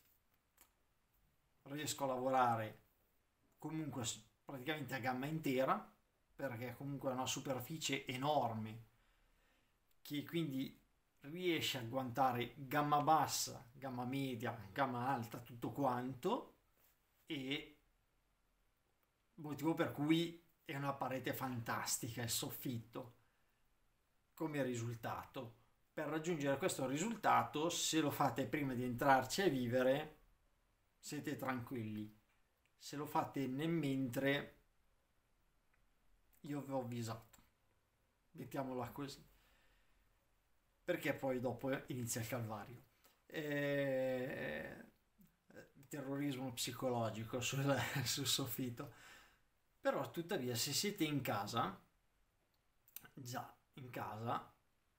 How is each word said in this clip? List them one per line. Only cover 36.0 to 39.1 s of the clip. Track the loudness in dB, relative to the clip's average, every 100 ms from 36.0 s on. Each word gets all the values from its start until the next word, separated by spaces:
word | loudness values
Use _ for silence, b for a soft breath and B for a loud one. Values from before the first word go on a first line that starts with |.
| _ _ _ _
io | -6 -6
vi | -2
ho | -4
avvisato. | -2 -4 -4 -6 -12 -20 -20 _ _ _ _ _ _ _ _
Mettiamola | -14 -6 -4 -2 -2 -4
così. | -6 -8